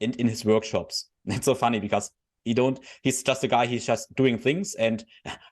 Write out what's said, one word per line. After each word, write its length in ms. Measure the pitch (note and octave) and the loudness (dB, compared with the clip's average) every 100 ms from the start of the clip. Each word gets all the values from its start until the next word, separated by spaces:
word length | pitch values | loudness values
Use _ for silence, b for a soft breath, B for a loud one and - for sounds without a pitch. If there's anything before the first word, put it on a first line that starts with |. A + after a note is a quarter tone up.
in, 120 | A2+ | -6
in 140 | - A#2+ | 0 0
his 160 | A2 | 0
workshops. 640 | G#2+ A2 - G2 - - - _ | 2 2 2 -4 -4 -8 -10 _
<laughs> 80 | - | -6
It's 180 | A#2 | -2
so 100 | - | 0
funny 260 | B2+ A#2+ A#2 | 2 2 0
because 300 | G2+ G#2 G#2+ - _ _ | 0 -2 -2 -10 _ _
he 100 | - | -2
don't, 240 | A#2 B2+ C3 B B | 2 2 0 B B
he's 200 | - B2+ | -4 -2
just 220 | - C3 | 0 0
a 40 | B2+ | 2
guy, 180 | A#2+ A#2+ | 2 2
he's 200 | A#2+ - | 0 -2
just 280 | A#2 - | -2 -4
doing 240 | - C3 A#2 | 0 2 2
things, 360 | B2+ D#3 G2+ | 0 -2 -4
and 300 | - A2+ A2 - B B B B | -2 0 0 -6 B B B B